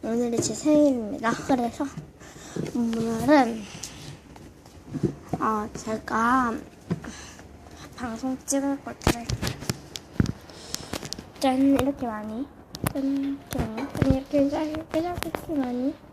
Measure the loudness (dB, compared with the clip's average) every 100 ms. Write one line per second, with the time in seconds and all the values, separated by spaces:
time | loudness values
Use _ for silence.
0 | 0 0 2 2 0 2 6 8 8 6
1 | -2 0 0 0 2 2 2 -2 -6 -6
2 | -14 -18 -18 -16 -8 -6 -2 0 0 2
3 | 0 2 6 8 6 0 -8 -12 -12 -12
4 | -14 -16 -18 -18 -18 -20 -20 -20 -10 -2
5 | 0 -2 -6 0 2 0 -2 -8 -4 -4
6 | 0 2 4 4 4 -2 -8 -18 -6 -6
7 | -6 -14 -16 -16 -18 -18 -18 -18 -16 -8
8 | -6 -4 -2 -4 0 0 2 -2 -6 0
9 | 2 2 -2 -2 -2 -4 -4 -6 -6 -16
10 | -16 -2 -2 -2 -16 -18 -10 -10 -8 -8
11 | -8 -10 -14 0 2 6 6 4 2 -2
12 | -6 -6 -6 -8 -8 -12 -16 -6 -4 -2
13 | 0 0 -2 -6 -6 -4 -2 -4 -6 0
14 | 4 4 4 2 2 2 -2 -4 -2 -2
15 | -2 -4 -6 -6 -2 -2 0 0 -2 -4
16 | -16